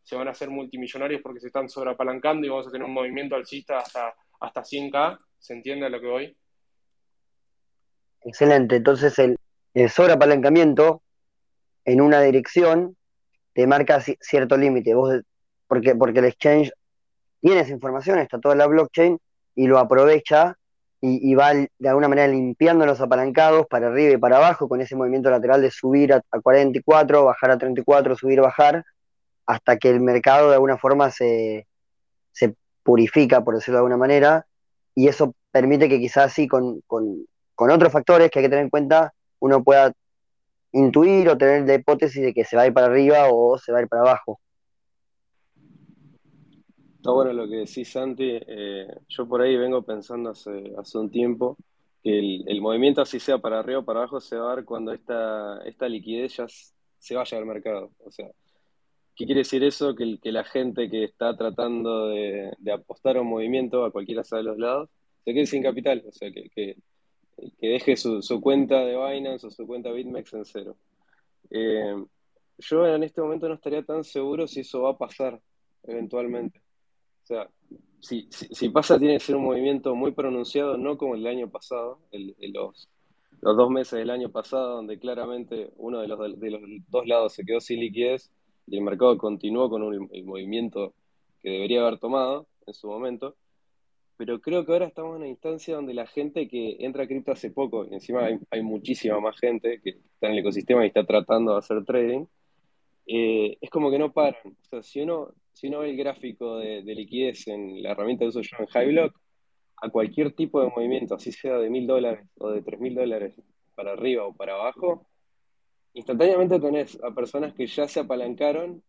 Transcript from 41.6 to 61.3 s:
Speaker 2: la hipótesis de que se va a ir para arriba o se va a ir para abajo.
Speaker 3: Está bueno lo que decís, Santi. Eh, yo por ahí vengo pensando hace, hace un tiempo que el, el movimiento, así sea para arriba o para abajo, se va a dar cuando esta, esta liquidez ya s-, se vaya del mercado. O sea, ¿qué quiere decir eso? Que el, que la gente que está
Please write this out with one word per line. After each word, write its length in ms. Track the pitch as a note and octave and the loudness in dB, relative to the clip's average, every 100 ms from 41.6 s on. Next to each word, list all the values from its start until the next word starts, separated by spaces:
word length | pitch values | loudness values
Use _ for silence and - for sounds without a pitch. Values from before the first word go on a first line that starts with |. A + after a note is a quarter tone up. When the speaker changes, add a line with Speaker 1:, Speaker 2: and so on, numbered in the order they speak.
| C#3 | 4
Speaker 2:
la 80 | |
hipótesis 480 | C3+ B2+ C#3 D#3 C3 | 2 2 0 0 -2
de 100 | C3 | -2
que 120 | A#2 | -2
se 120 | A2 A#2 | 0 2
va 60 | |
a 40 | B2+ | 4
ir 60 | |
para 140 | B2 B2 | 4 4
arriba 400 | B2+ C#3 D3 C#3 | 4 4 6 6
o 280 | A#2 A#2+ C3 | 4 4 2
se 140 | - | -2
va 60 | A#2+ | -2
a 40 | |
ir 60 | A#2 | 0
para 140 | A#2 | 2
abajo. 380 | B2 B2+ - G#2+ _ _ _ _ _ _ _ _ _ _ _ _ _ _ _ _ _ _ _ _ _ _ _ _ _ _ | 2 2 -2 -16 _ _ _ _ _ _ _ _ _ _ _ _ _ _ _ _ _ _ _ _ _ _ _ _ _ _
Speaker 3:
Está 140 | - | -2
bueno 220 | B2+ C3 | 0 0
lo 160 | A#2+ A2 | -2 -8
que 80 | A2 | -8
decís, 340 | G#2 - A#2+ | -10 -12 -12
Santi. 480 | C3 C3 B2 C3 A#2 - | -8 -8 -6 -6 -8 -10
Eh, 400 | G#2+ G2+ G2 F#2+ - _ | -14 -12 -12 -14 -20 _
yo 200 | - A#2+ | -12 -6
por 140 | B2 | -2
ahí 140 | B2+ B2+ | 0 0
vengo 260 | B2 B2+ | 0 -4
pensando 480 | A#2 G#2+ G2 A#2+ A#2 | -6 -10 -12 -12 -12
hace, 420 | G#2+ - G2+ G2+ G2+ | -12 -14 -14 -14 -16
hace 200 | G#2 A2+ | -12 -8
un 120 | G#2+ | -6
tiempo 480 | A2+ A#2+ A#2 B2 - _ _ _ _ | -2 -2 -2 -6 -8 _ _ _ _
que 160 | A2 G#2 | -4 -2
el, 260 | G2+ F#2 - | -2 -6 -8
el 140 | G#2 | -6
movimiento, 400 | G#2+ A2+ C3+ C#3+ | -4 0 0 0
así 180 | C3+ B2 | -2 -6
sea 180 | - C3 | -4 -4
para 200 | A2+ A2 | -4 -6
arriba 220 | A2+ C3 | -6 -8
o 40 | |
para 140 | B2 A2+ | -6 -8
abajo, 220 | B2 C3+ | -8 -10
se 160 | - A#2 | -12 -10
va 160 | A#2+ | -8
a 20 | |
dar 100 | B2+ | -8
cuando 280 | A2 A#2 A2 | -10 -12 -10
esta, 680 | A2+ - A#2 A2 G#2+ G#2 G2+ - | -12 -10 -8 -8 -8 -12 -14 -16
esta 220 | - B2+ | -10 -10
liquidez 480 | A2 F#2+ A2+ B2+ - | -10 -10 -10 -10 -10
ya 80 | |
s-, 280 | A#2+ - _ _ _ _ | -14 -16 _ _ _ _
se 180 | - A#2+ | -12 -10
vaya 200 | B2 A2+ | -8 -10
del 100 | A2 | -10
mercado. 440 | G#2+ G2 G#2 G2+ _ | -10 -10 -10 -12 _
O 60 | A2+ | -20
sea, 200 | - G2 _ _ _ _ _ _ _ _ | -20 -20 _ _ _ _ _ _ _ _
¿qué 120 | - A#2+ | -12 -4
quiere 140 | C#3 | -2
decir 220 | B2+ C3 | -2 -2
eso? 300 | C#3 - C#3+ | -2 -2 -6
Que 100 | A#2 | -6
el, 160 | A#2 G#2+ | -8 -10
que 120 | A2+ | -8
la 120 | A2 | -8
gente 440 | A2 C3+ B2+ A2 A#2 | -6 -6 -6 -6 -6
que 160 | A2+ | -6
está 320 | G#2+ - A#2 | -8 -6 -6